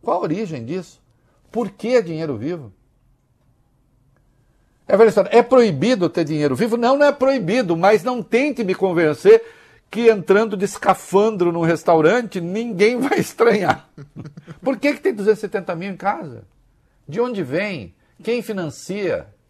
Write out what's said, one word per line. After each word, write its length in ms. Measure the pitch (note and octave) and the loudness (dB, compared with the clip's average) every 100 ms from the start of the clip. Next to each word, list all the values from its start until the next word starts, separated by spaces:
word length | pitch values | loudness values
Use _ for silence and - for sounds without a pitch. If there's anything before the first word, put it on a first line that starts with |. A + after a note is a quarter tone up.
Qual 160 | - E4+ | -2 -4
a 40 | |
origem 420 | F3+ E3+ G#3+ D3+ | -2 -4 -6 -10
disso? 360 | A2+ F3+ F3 _ _ _ _ _ _ | -10 -10 -12 _ _ _ _ _ _
Por 180 | A3 A3 | -8 -8
que 320 | - G#3+ B3+ | -8 0 0
dinheiro 340 | F3+ D#3+ D#3+ A#2+ | 0 -6 -6 -6
vivo? 360 | B2 F3 A#2+ _ _ _ _ _ _ _ _ _ _ _ _ _ _ _ _ _ _ _ _ _ _ | -8 -10 -12 _ _ _ _ _ _ _ _ _ _ _ _ _ _ _ _ _ _ _ _ _ _
É 80 | G3 | 4
velha 120 | A3 | 4
história. 220 | G3+ - | 4 2
É 80 | A#3 | 2
proibido 720 | A#3 C4 A3+ D3 G3 B3 E3+ | 4 4 4 2 0 0 0
ter 140 | F3 | -2
dinheiro 320 | D#3+ D#3 D3 B2+ | -4 0 -2 0
vivo? 200 | A#3 A#3 | -2 0
Não, 200 | A#3+ C#4 | 0 2
não 80 | D4 | 2
é 60 | |
proibido, 640 | C#4+ C4 C4+ E3 A#3 G#3 E3 | 2 0 0 0 -2 0 2
mas 260 | F#3 G#3+ | 4 2
não 220 | G#3 B3 | 0 -6
tente 400 | F3 A3+ D4 A#3+ | -2 0 0 -2
me 100 | G#3 | -4
convencer 680 | F3+ F#3+ E3+ D#3+ D3 F#3+ A3+ - - _ _ _ | -2 -2 2 0 2 6 6 4 -20 _ _ _
que 200 | G#3 A#3 | 0 2
entrando 460 | A3 E3 G3 A3+ G3 | 2 2 2 2 -2
de 80 | |
escafandro 880 | G3 - - F#3 - F#3+ G#3+ G#3+ F3 | -6 -4 0 0 2 2 2 0 -2
num 80 | E3+ | 0
restaurante, 800 | E3 E3 - E3 D#3 A#3 A3+ F#3+ | 0 0 2 4 6 2 -2 -6
ninguém 580 | E3+ G3 A#3+ F#3 G#3 B3 | -6 -6 -6 0 0 2
vai 220 | C4+ F#4+ | -2 -2
estranhar. 680 | - - A4+ G#3 E3 - _ - C#3+ - - - - E3 | -2 2 2 2 0 -2 _ -20 -20 -18 -20 -20 -20 -8
Por 160 | - B3+ | -4 -2
que 180 | C#4+ | -2
que 60 | D4 | -2
tem 140 | F#4+ | -4
duzentos 240 | A3+ G3+ G#3 | -2 0 0
e 20 | |
setenta 320 | G3+ G3+ F3+ E3+ | -2 -8 -6 -8
mil 120 | F#3+ | -8
em 80 | F#3 | -6
casa? 480 | F#3+ C4+ D#3+ A#2 G2+ _ _ _ _ _ - | -6 -6 -8 -16 -20 _ _ _ _ _ -12
De 120 | D#3+ | -6
onde 240 | B3 A3 | -4 -4
vem? 500 | C#3+ D3 G#3 F3 F2+ _ _ _ | -4 -4 -4 -8 -12 _ _ _
Quem 200 | F#3+ A#3+ | -6 -6
financia? 880 | A3+ G#3 E3 - - G3 F#3+ G2+ - _ | -4 -8 -8 -10 -10 -6 -4 -6 -8 _